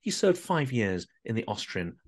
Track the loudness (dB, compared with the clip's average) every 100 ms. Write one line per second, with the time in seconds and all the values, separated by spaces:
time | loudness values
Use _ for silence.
0 | -6 2 4 4 2 0 2 2 2 0
1 | -4 _ -4 -4 -2 -6 -4 -4 -6 -8